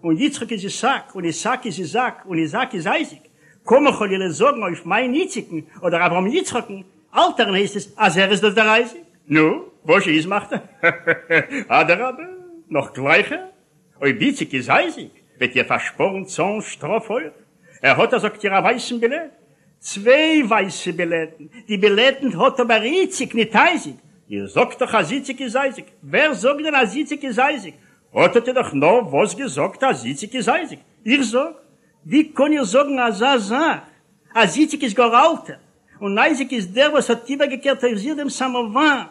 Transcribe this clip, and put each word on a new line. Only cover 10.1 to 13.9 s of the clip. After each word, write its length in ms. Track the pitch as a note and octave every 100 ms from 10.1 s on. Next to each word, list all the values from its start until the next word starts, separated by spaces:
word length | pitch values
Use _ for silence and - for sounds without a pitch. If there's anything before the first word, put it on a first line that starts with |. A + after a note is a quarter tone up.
| D#3 D#3+
מאכט 280 | G3+ -
ער? 60 | C4+ - _ E3+ - - E3 - E3 - C#4 G#3
<laughs> 140 | C3
אדרבה, 420 | D#3 F3+ B3+ C4 F4 F#4 F4+ E4+ _
נאך 220 | D3+ -
גלייכער. 520 | - C3+ E3 G3+ D#4+ F#4 _ _ _ _